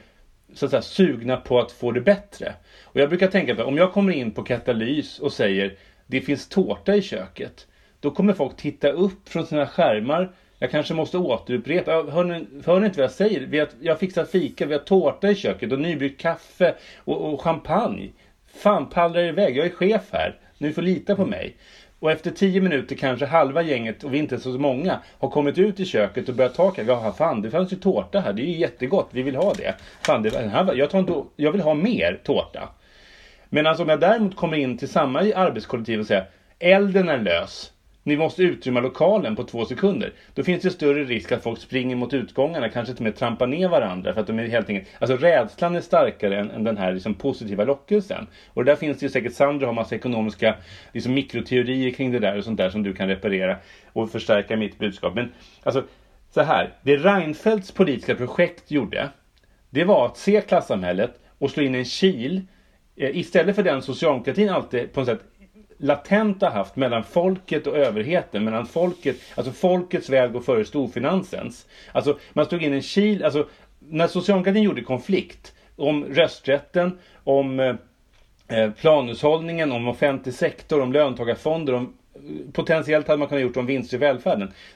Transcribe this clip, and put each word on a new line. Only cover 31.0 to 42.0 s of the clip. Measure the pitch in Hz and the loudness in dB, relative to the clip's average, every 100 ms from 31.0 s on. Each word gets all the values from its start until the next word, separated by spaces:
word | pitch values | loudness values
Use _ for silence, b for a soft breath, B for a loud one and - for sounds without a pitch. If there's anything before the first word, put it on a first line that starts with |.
| 185 | 0
då, | 160 - - | -2 -6 -2
jag | 147 | 0
vill | 190 | 2
ha | 156 | 2
mer | 151 202 190 85 98 | 2 2 2 0 -2
tårta." | - 113 - - - - b b b b b b b | -2 -2 -2 -10 -14 -16 b b b b b b b
Men | 143 156 | 2 2
alltså, | 160 | 2
om | 165 | 2
jag | 151 | 4
däremot | 165 226 202 - | 4 4 2 0
kommer | 165 156 | -2 0
in | 131 120 | -2 -4
till | 135 | -2
samma | 180 143 135 | 0 2 2
arbetskollektiv | 202 190 180 113 - 120 113 110 | 0 2 0 0 -6 -6 -4 -4
och | 107 | 0
säger, | 101 95 b b b | 0 0 b b b
Elden | 175 190 202 190 180 | 4 6 6 2 2
är | 135 | 0
lös, | 98 85 - - - _ _ _ - | 2 0 -2 -12 -18 _ _ _ -2
ni | 147 | 0
måste | 165 - | 0 2
utrymma | 180 143 131 123 | 0 0 -2 0
lokalen | 127 131 160 196 135 110 | -2 2 4 4 0 -6
på | |
två | 120 117 113 | -6 -6 -6
sekunder. | 123 196 160 95 b b | 0 0 0 -4 b b
Då | - | -6
finns | 139 175 | -2 0
det | 180 | -2
större | 180 147 143 | 0 2 2
risk | 135 113 104 | 0 -4 -2
att | 120 | -4
folk | 117 117 | -4 -8
springer | - 131 127 | -6 -4 -2
mot | 123 | -4